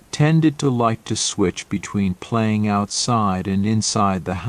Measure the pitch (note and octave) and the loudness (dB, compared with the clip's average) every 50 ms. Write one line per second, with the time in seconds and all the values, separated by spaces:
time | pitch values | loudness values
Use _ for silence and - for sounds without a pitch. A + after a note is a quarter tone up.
0 | - - - - D3+ D3+ D#3+ D#3+ D#3 D#3 D3 - - C#3+ B2+ A#2+ A#2+ A2+ A2+ - | -20 -8 -2 2 2 4 4 4 4 4 2 2 0 0 2 2 2 0 0 -2
1 | - - A#2 - - - - - G2 F2+ E2+ - - - - F#2 - - - G#2 | -4 -6 -4 -4 -4 -4 0 0 0 0 0 -2 -8 -6 -6 -6 -6 -4 -2 0
2 | G2 F#2+ F2+ - - - A#2+ A2+ A2 A2 G#2+ G#2+ G#2 G#2+ G#2 G2+ G2+ G2+ - - | 0 0 -2 -4 -6 -4 -2 0 0 2 0 0 0 0 0 0 -2 -2 -4 -4
3 | - - A#2+ A2+ G#2+ G2+ F#2 F#2 F2+ G#2 G2 G2 G2 G#2+ A2+ A2 G#2+ - - A2 | -2 0 0 0 2 2 0 0 -2 -2 0 0 0 2 2 0 0 0 0 0
4 | G2+ G2 F#2+ F#2 D#2 F#2 F2+ F2+ F2+ | 0 0 0 -2 -2 -4 -6 -4 -2